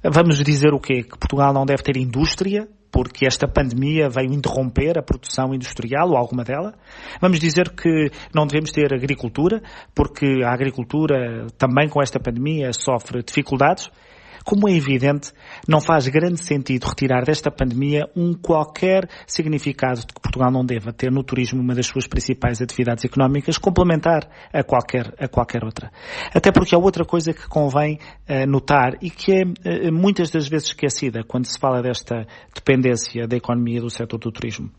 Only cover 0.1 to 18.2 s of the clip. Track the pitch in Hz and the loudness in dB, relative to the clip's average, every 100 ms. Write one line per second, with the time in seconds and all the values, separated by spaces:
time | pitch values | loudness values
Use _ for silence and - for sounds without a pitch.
0.1 | 151 170 143 143 147 151 143 - 131 113 | 4 4 4 2 4 4 2 0 -2 -2
1.1 | - - 139 139 139 139 139 - 131 127 | -6 -2 2 4 4 2 0 0 -2 -2
2.1 | 120 160 - 190 202 214 _ _ - 120 | 0 0 0 -2 -2 -4 _ _ -2 -2
3.1 | - 131 - 135 - 135 120 139 156 147 | 0 0 0 0 0 0 0 0 2 0
4.1 | 127 131 143 131 127 131 120 147 165 - | 0 -2 -2 -2 -2 -2 0 0 -2 -2
5.1 | 123 - - 131 135 127 - 113 135 175 | -4 -4 -4 -4 -4 -8 -10 -4 0 2
6.1 | 139 123 123 120 139 196 - - - - | 2 0 -4 -4 -6 -8 -12 -20 -20 -18
7.1 | - 185 170 165 165 180 - 170 160 147 | 0 2 2 2 2 0 0 0 2 0
8.1 | - - 156 151 147 156 - 143 135 135 | -4 -4 0 2 0 -2 0 0 0 -2
9.1 | 139 120 120 165 220 - - - - - | -4 -4 0 0 0 -6 -20 -10 -2 -2
10.1 | - 143 131 120 123 135 127 120 151 156 | 0 0 2 0 0 -2 -4 -4 -2 2
11.1 | 139 120 113 113 - 131 127 151 147 135 | 0 0 -8 -12 -2 2 2 2 2 0
12.1 | - - 117 143 160 131 117 - 123 - | 0 -4 -4 -2 -2 -2 -2 -2 -2 -2
13.1 | 123 120 - 139 135 143 185 - _ - | -8 -4 -4 -2 2 4 2 -4 _ -20
14.1 | - - - - 202 208 175 139 131 139 | -20 -20 -14 -2 2 4 2 2 2 2
15.1 | 143 - _ - - - 156 147 160 131 | 0 -4 _ -20 -10 2 2 4 2 4
16.1 | 147 175 175 - 147 131 127 - - 135 | 2 2 -2 -2 -2 0 -2 -2 -2 0
17.1 | 127 127 151 147 - 131 117 143 147 147 | 2 2 0 -2 -2 -2 0 0 0 -2
18.1 | 180 | -2